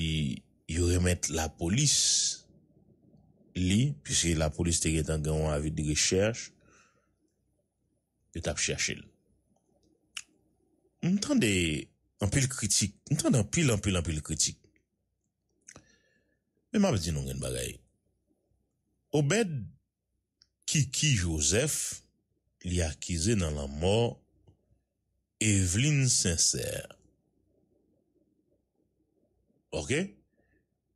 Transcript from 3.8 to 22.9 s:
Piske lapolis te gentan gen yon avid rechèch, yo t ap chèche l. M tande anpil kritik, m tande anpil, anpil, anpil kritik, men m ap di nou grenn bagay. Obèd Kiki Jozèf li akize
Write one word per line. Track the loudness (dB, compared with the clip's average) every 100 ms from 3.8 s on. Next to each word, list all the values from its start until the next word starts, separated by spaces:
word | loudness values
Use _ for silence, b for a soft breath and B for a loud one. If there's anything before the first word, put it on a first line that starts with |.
| 2 -2 -4
Piske | 0 2 2
lapolis | 0 0 0 0
te | 0
gentan | 0 -2 -2
gen | -2 -2
yon | 0
avid | -2 -4 -4 -2
rechèch, | 0 2 2 2 -2 -12 _ b b b b b _ _ _ _ _ _ _ _ _ _ _ _
yo | -8
t | -6
ap | -2
chèche | -2 -2 -4 -6
l. | -12 _ _ _ _ _ _ _ _ _ _ -18 -18 _ _ _ _ _ _ -4
M | 0 0
tande | 2 2 4 2 2 -2 -6 _ _ -4
anpil | 0 0 0
kritik, | -2 -2 0 0 -4 -4
m | 0
tande | 2 2
anpil, | 2 2 2 2
anpil, | 0 0
anpil | -2 -4 -4
kritik, | -2 -2 -4 _ _ _ _ _ _ _ _ _ _ -20 -20 b b b b b b b _ _
men | 2
m | 4
ap | 2
di | 0
nou | -2 -4
grenn | -4
bagay. | -4 -4 -6 -10 _ _ _ _ _ _ _ _ _ _ _ _ _
Obèd | 0 2 2 0 -4 -10 -16 _ _ _ _ _ _ _ _ -2
Kiki | 0 0 0 0 0
Jozèf | 0 0 2 2 0 -2 -6 -10 _ _ _ _ _ _ -4
li | 0
akize | -2